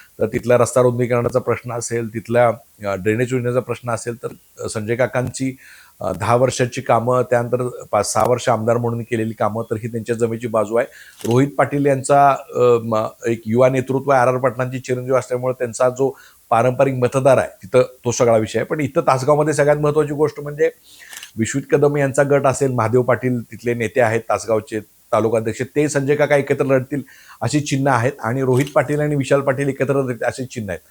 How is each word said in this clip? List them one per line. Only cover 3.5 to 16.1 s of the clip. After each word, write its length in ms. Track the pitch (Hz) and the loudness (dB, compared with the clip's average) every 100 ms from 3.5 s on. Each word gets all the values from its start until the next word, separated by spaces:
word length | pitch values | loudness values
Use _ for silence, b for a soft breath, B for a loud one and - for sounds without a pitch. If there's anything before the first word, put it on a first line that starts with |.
| 123 | -2
प्रश्न 300 | 117 117 123 | -4 -8 -6
असेल, 260 | 113 120 120 | -6 -6 -10
तर, 40 | - - _ - | -12 -14 _ -12
अ, 100 | 107 | -8
संजय 260 | 113 104 117 | -6 -4 0
काकांची, 640 | 123 127 123 - 131 131 B B B B | 0 -2 -4 -4 -6 -6 B B B B
अ, 120 | 104 | -8
दहा 220 | - 107 120 | -4 0 2
वर्षाची 460 | 127 - 120 - | 2 0 -4 -4
कामं, 400 | 127 117 117 127 | 0 0 2 0
त्यानंतर 480 | 123 120 120 123 123 - - | 2 0 0 -2 -4 -8 -4
पाच 220 | 107 101 | -2 0
सहा 100 | 113 110 | 0 2
वर्ष 220 | 123 - | 2 0
आमदार 280 | 113 110 117 | 0 2 0
म्हणून 240 | 117 117 | 0 -4
केलेली 320 | 110 117 110 | -4 -4 -4
कामं, 300 | 107 110 110 | -2 -2 -2
तर 120 | 113 110 | -6 -6
ही 120 | 113 | -6
त्यांच्या 280 | 117 110 113 | -8 -6 -2
जमेची 320 | 117 113 117 | -2 -2 -4
बाजू 280 | 110 104 113 | -2 0 0
आहे. 120 | 135 B B B 104 | -2 B B B 0
रोहित 160 | 120 143 139 | 2 2 0
पाटील 280 | 135 143 139 | -2 0 0
यांचा, 500 | 135 127 143 139 135 - 123 | 0 2 4 4 2 -4 0
अ, 60 | 123 117 | 4 4
म-, 240 | 113 110 113 - 117 | 2 -2 -2 -6 -6
एक 140 | 113 110 | -4 -2
युवा 240 | 117 127 | 2 4
नेतृत्व 420 | 135 127 135 135 | 2 -2 -2 2
आहे 100 | 135 | 2
आर 60 | 123 | 4
आर 100 | 127 | 2
पाटलांचे 420 | 127 117 127 131 | -2 -2 -6 -6
चिरंजीव 360 | 127 123 127 131 | -6 -6 0 -2
असल्यामुळे 380 | - 123 127 123 | 0 -4 -4 -4
त्यांचा 300 | 120 110 127 | -6 0 -2
जो 280 | 120 135 | 0 -2